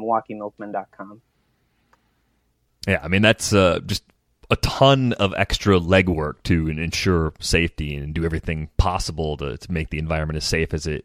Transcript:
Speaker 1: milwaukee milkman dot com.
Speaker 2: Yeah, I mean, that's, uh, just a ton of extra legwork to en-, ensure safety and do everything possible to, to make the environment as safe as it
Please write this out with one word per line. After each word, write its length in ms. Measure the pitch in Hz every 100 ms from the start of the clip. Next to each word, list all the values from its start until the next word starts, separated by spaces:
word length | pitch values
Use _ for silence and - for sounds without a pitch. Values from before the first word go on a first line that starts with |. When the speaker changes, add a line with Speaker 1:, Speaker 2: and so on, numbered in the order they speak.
Speaker 1:
milwaukee 340 | 110 113 -
milkman 360 | 107 104 - 104
dot 160 | 101 95 -
com. 240 | 98 110 _ _ _ _ _ _ _ _ _ _ _ _ _ _ _ - -
Speaker 2:
Yeah, 140 | 92
I 60 | 80
mean, 140 | 98
that's, 300 | 107 - -
uh, 280 | 101 92 80
just 200 | - 101 _ _ _ _ -
a 40 | -
ton 560 | - - 135 139 127
of 200 | - 98 -
extra 420 | 101 - 104 92
legwork 640 | 82 95 92 78 76 -
to 260 | - 82 80
en-, 100 | 78
ensure 520 | 82 - 98 87 80 -
safety 560 | - 85 85 - 73
and 180 | 71 73
do 120 | 80
everything 440 | 82 80 - 80 78 -
possible 580 | 92 92 - 78 78 71
to, 200 | 71 57
to 160 | -
make 180 | 85 80
the 80 | 76
environment 380 | 80 78 78 78
as 80 |
safe 300 | - 80 80
as 140 | 80 80
it 160 | 73